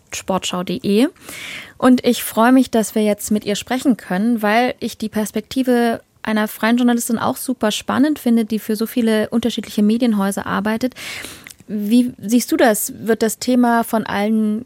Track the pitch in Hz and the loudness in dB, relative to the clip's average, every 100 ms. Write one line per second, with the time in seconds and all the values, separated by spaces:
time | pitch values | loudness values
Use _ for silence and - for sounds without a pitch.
0 | - - - 185 - 180 180 180 208 202 | -10 -12 -4 -4 -2 -6 -6 -4 0 2
1 | 302 - - - - - - - 254 254 | 2 -2 -20 -16 -14 -14 -16 0 4 4
2 | 247 226 - 220 233 262 247 233 208 220 | 4 0 -2 2 4 4 4 0 0 0
3 | 214 208 - 214 202 202 - 254 277 - | 0 0 -2 -2 -2 -6 -4 -2 0 0
4 | - 185 226 233 208 226 247 - 233 - | -2 -2 0 0 2 2 0 -2 -8 -6
5 | 220 214 214 214 - 262 254 240 233 226 | -6 -4 -2 -4 -4 -2 2 2 2 -2
6 | _ _ - 214 214 - 220 240 240 240 | _ _ -4 -2 -2 -2 0 2 4 2
7 | - 226 226 254 - 247 214 - - 214 | 0 -2 -2 -4 -6 -2 -2 -2 -2 2
8 | 302 294 240 233 214 214 - 214 226 254 | 2 2 2 2 2 -4 -4 -4 -2 0
9 | 226 214 214 233 233 226 - - 208 233 | 2 0 0 0 -2 -4 -6 0 2 2
10 | 247 208 196 190 - 196 208 226 254 - | 2 2 0 -4 -4 -2 -2 -2 -4 -6
11 | - - - - - - - 208 208 240 | -14 -12 -14 -18 -20 -20 -10 -6 2 2
12 | 247 - 202 240 - 320 262 208 - 160 | 2 -4 0 0 2 2 4 2 -2 -8
13 | 208 220 220 - 254 254 240 233 226 220 | -2 0 0 -2 0 2 4 2 0 -2
14 | - 196 208 220 214 214 | -2 -2 0 0 0 -4